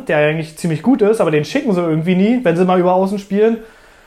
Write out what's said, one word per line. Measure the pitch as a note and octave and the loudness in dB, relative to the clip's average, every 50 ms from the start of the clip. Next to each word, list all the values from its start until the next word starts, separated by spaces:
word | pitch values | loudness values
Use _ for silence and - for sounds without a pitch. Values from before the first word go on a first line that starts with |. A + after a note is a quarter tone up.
| C4 - | -4 -2
der | E3+ | 0
eigentlich | D3+ D3+ D3+ D#3 E3 D#3 D#3+ - - | 0 2 0 0 -2 -6 -8 -10 -6
ziemlich | - F3 D#3+ D3+ - | -4 -4 -4 0 0
gut | A#3+ C#4 - G#3 | 0 2 2 2
ist, | G3+ A3+ A3+ | 2 2 2
aber | F#3+ E3 | 0 0
den | D3+ D3+ D3+ | 0 0 -2
schicken | - - C#4 D#4+ B3+ F#3+ | -2 -4 -4 -2 -2 -2
sie | F3+ | 0
irgendwie | F3 E3 D#3 D#3+ D#3 F#3 F#3 | 0 0 -2 -2 0 0 2
nie, | F3+ G3 G#3+ B3 B3 B3 | 2 2 2 2 0 0
wenn | F3 E3 | 0 0
sie | E3 F#3 | 2 2
mal | F3+ F3+ F#3 | 2 2 2
über | F3 F3+ F3+ | 2 2 2
außen | F#3 F#3+ F#3+ G#3 G#3 | 0 0 -2 -4 -6
spielen. | G3 - G3 G3+ G#3+ A3+ A3+ A3 - - - - - - _ - - | -6 -4 0 0 2 0 0 -2 -8 -14 -20 -20 -20 -20 _ -20 -20